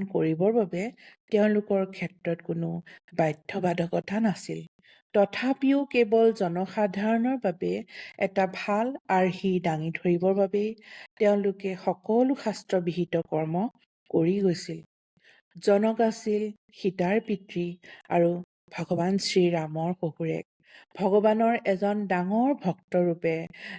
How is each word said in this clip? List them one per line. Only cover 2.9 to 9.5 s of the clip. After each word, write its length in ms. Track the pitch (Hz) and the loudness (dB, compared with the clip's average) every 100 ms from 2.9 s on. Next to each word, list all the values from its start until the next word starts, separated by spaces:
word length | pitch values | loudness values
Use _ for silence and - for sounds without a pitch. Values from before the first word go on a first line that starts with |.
| - _ | -20 _
বাধ্যবাধকতা 1040 | 170 160 151 - 202 180 175 170 170 - 202 | -2 0 -2 -8 -4 -2 0 -2 -4 -4 0
নাছিল। 400 | 226 175 - 165 165 _ _ _ _ | 0 -2 -6 -10 -12 _ _ _ _
তথাপিও 640 | 208 196 - 247 269 269 277 | 2 2 0 -2 0 2 2
কেৱল 480 | 277 247 220 226 226 | 2 0 4 4 4
জনসাধাৰণৰ 1040 | 220 180 170 196 - 208 190 214 233 240 262 | 4 0 -2 -4 -2 -2 0 0 0 0 -2
বাবে 280 | 202 170 175 196 226 - - - | -4 -4 -4 -4 -8 -16 -14 -4
এটা 260 | 190 196 190 | -2 0 -2
ভাল 320 | 190 - 208 240 277 - | -2 -2 -2 -2 -4 0
আৰ্হি 440 | 190 185 180 196 | 2 2 0 0